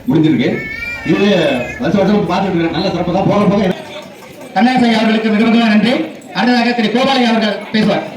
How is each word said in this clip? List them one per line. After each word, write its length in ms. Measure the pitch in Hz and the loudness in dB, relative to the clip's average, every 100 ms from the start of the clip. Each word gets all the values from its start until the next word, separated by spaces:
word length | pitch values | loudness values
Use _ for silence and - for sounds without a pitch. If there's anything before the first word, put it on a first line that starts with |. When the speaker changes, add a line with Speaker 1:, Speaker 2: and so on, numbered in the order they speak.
Speaker 1:
முடிஞ்சிருக்கு. 460 | - 151 156 123 123 - - - - - - | 0 2 2 2 0 -2 -6 -10 -10 -8 -2
இது 220 | 196 202 190 151 123 120 - | 2 2 2 2 -2 -4 -6
வருஷம் 220 | 254 196 | -2 0
வருஷம் 280 | 185 202 165 | 2 2 0
பார்த்துட்டு 280 | 180 196 170 | -2 -2 0
இருக்கிறேன். 200 | 165 - | -2 -2
நல்ல 140 | 190 | -2
சிறப்பு 240 | 165 175 | -2 -2
தான். 140 | 175 160 | 0 2
போக 160 | 202 | 2
போக 260 | 185 202 190 - - - - - - - - | 2 2 0 -4 -8 -14 -16 -20 -20 -20 -8
Speaker 2:
தங்கராசிரி 400 | - 233 254 233 | 0 2 4 2
அவர்களுக்கு 360 | 220 214 220 220 | 2 2 0 0
மிக 160 | 208 240 | 2 4
மிக 200 | 226 226 | 4 4
நன்றி. 280 | 208 214 294 - - - | 4 2 0 -2 -10 -12
அடுத்ததாக 380 | - 226 247 233 | -2 0 2 0
திரு 180 | 233 208 | 0 0
கோபாலி 360 | 233 269 262 240 | 0 0 2 2
அவர்கள் 320 | 214 214 196 - | 2 -2 -4 -4
பேசுவார். 360 | 220 208 165 - | 0 0 0 -4